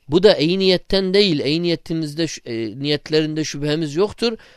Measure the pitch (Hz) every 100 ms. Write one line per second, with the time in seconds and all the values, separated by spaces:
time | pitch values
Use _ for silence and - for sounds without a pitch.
0 | - 160 202 135 156 190 190 180 - 196
1 | 190 196 202 147 123 165 175 165 - 165
2 | 151 147 160 - 127 113 110 123 143 147
3 | - 156 156 156 147 143 147 156 151 151
4 | 202 - 233 220 -